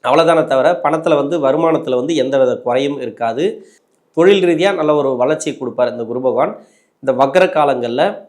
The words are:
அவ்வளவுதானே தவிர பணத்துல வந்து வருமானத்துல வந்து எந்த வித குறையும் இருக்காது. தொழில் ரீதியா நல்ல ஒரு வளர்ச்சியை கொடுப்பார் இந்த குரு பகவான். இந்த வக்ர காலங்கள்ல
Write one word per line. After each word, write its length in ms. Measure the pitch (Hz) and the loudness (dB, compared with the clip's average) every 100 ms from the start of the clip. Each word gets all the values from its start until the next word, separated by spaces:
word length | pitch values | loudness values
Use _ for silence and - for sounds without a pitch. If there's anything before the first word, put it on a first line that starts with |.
| 123 | 2
அவ்வளவுதானே 340 | 147 165 165 151 | 2 4 2 2
தவிர 160 | 131 143 180 | 2 2 0
பணத்துல 360 | 147 156 165 147 | -2 -2 0 0
வந்து 160 | 143 170 135 | 0 0 0
வருமானத்துல 540 | 147 165 156 - 127 | 2 0 0 -2 -4
வந்து 120 | 135 160 | -2 -2
எந்த 120 | 131 135 | 0 2
வித 140 | 127 120 123 | 0 0 -2
குறையும் 320 | 123 143 139 123 | -2 -2 -6 -10
இருக்காது. 400 | 104 117 113 170 - - _ _ _ _ - | -6 -6 -2 -4 -6 -18 _ _ _ _ 2
தொழில் 260 | 180 196 175 | 4 4 2
ரீதியா 220 | 165 190 185 | 2 0 0
நல்ல 120 | 156 151 | 0 2
ஒரு 100 | 135 127 | 0 0
வளர்ச்சியை 340 | 151 156 156 131 | 0 0 -4 -8
கொடுப்பார் 320 | 123 110 123 113 | -8 -2 -2 -2
இந்த 100 | 113 | -8
குரு 100 | 123 127 | -2 -2
பகவான். 260 | 117 147 - - _ _ _ | 0 -2 -4 -20 _ _ _
இந்த 100 | 135 127 | -4 0
வக்ர 240 | 135 180 180 156 | 2 2 2 2
காலங்கள்ல 460 | 143 127 120 123 185 202 | 0 0 -4 -2 -2 -4